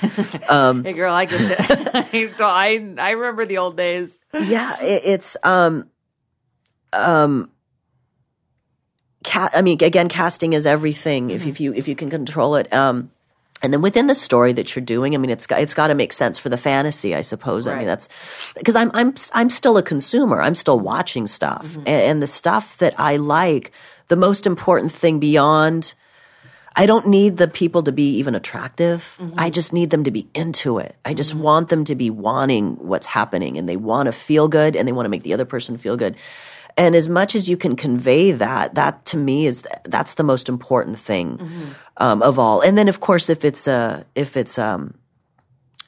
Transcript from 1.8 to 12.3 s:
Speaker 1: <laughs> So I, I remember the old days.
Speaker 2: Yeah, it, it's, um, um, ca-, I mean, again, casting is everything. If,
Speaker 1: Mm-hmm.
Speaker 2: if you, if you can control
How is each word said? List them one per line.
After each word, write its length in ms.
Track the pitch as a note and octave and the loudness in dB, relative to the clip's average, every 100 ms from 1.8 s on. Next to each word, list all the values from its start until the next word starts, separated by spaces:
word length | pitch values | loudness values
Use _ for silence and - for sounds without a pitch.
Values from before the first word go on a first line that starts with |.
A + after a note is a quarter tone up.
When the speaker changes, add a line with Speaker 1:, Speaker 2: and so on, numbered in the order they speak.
| D4+ B3+ - A3+ A3 - | 0 -4 -2 -4 -4 -2
Speaker 1:
<laughs> 0 | |
So 80 | G#3 | 0
I, 480 | F#3 G3+ A3 G#3 C#3+ | 2 2 0 -4 -4
I 120 | F#3 | -4
remember 340 | A3+ A#3+ A3 G#3+ | -2 -4 -4 -4
the 120 | F#3+ | -4
old 180 | F3+ E3+ | -4 -2
days. 400 | F3 F3+ F3 - _ | -4 -4 -8 -14 _
Speaker 2:
Yeah, 440 | - G3+ A3+ B3+ - | -6 -2 -2 -2 -4
it, 220 | D#3+ G3 | -2 0
it's, 320 | F3+ F#3+ - - | 0 -2 -4 -2
um, 460 | E3+ F#3 E3+ D#3+ - _ _ _ _ _ _ _ _ _ _ | 2 4 4 0 -6 _ _ _ _ _ _ _ _ _ _
um, 580 | G2+ C#3+ D#3+ D3 C3+ F2 _ _ _ _ _ _ _ _ _ _ _ _ _ _ _ _ _ | 0 2 4 4 0 -4 _ _ _ _ _ _ _ _ _ _ _ _ _ _ _ _ _
ca-, 260 | - F#3 F#3 | -6 -4 0
I 100 | D#3 | 2
mean, 200 | F#3 D#3 | 4 4
again, 260 | E3+ F3 F3 | 4 4 2
casting 440 | E3+ E3 - E3 | 0 -2 -2 0
is 140 | D#3 D3+ | 2 2
everything. 640 | D3+ D3+ D3 D#3+ C3+ B2 | 2 0 -2 -2 -2 -2
If, 100 | F#2+ | -4
Speaker 1:
Mm-hmm. 100 | D3+ | -6
Speaker 2:
if 100 | D3 | -4
you, 140 | C#3 | -4
if 140 | A2+ C#3+ | -4 -6
you 80 | C3 | -6
can 140 | D3 | -6
control 440 | D#3+ C#3 | -6 -6